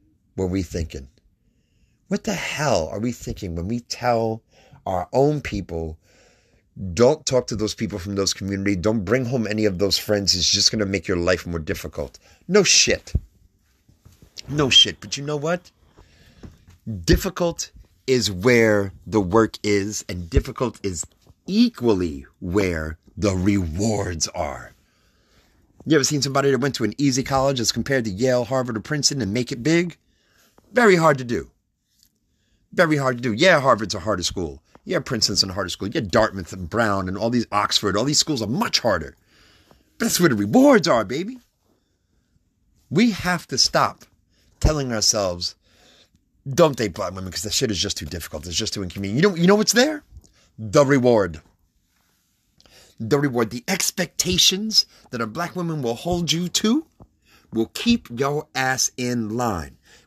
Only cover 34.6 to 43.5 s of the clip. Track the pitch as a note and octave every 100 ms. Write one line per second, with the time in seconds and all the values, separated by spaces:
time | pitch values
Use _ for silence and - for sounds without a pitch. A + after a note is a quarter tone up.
34.6 | _ - - F3+ - G#2+ G2+ G2 F#2+ F#2
35.6 | F2+ - G2 E3 G#2 A#2 A2 F#2+ F2+ F#2+
36.6 | E2+ A2 A2 G2 F#2 F#2+ A#2 B2 A2 G#2
37.6 | G#2 - G#2 F#2+ C3 D3+ - C#3 G#2 D3
38.6 | A3+ - A#2+ F#2 C#2+ - _ _ _ _
39.6 | _ _ _ - A3+ - F3 A2 G2+ F#3+
40.6 | C#4+ A#3+ E3+ B2 G2 C3+ F#3+ C4 _ _
41.6 | _ _ _ _ _ _ _ _ _ _
42.6 | _ _ - D3 A#3+ F#3 F3+ F3 -